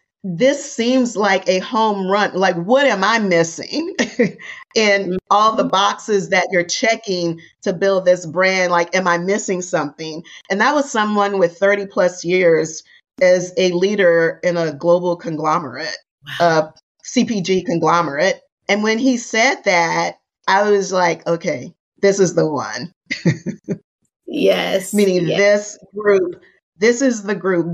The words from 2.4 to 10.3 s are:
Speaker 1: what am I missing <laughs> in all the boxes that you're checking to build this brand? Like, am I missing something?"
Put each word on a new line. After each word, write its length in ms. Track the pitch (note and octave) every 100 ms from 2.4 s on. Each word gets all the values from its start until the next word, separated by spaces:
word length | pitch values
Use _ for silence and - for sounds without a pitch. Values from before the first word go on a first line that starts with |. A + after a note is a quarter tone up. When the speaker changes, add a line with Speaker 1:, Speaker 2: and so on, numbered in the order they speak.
| F#3+ F3
Speaker 1:
what 280 | F3 C4 C#4
am 180 | G3
I 160 | G3 A3+
missing 760 | G3+ E3+ E3 - - D4 E4 - A3+ - A3 -
<laughs> 400 | - - - A3+
in 420 | G#3+ G3+ F#3 F#3 -
all 260 | G3+ A3 G#3+
the 80 |
boxes 680 | F#3 F#3+ G3+ A3+ - G3+ E3
that 200 | F#3 F3
you're 140 | F#3 F3
checking 720 | - A3 A3+ G#3 F3+ E3+ E3 - _
to 100 | G#3
build 320 | F3 G3 F#3+
this 220 | F3+ F3+ E3+
brand? 460 | D3 F#3+ F#3+ F3+
Like, 220 | E3+ E3+
am 140 | F#3+ F#3
I 100 | E3+
missing 440 | F3 G#3 - F#3
something?" 640 | F3+ E3+ D3 - D#3+ D#3 -